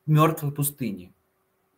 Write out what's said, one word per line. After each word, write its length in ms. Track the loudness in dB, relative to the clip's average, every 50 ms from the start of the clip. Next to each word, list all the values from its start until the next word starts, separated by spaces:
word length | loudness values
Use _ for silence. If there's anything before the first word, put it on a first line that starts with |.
| _
в 40 | 2
мёртвой 440 | 4 4 4 4 2 -2 -6 -6 -4
пустыне. 600 | -4 -4 -4 -4 -6 -8 -8 -8 -10 -14 -20 _ _ _ _ _ _ _ _ _ _ _ _ _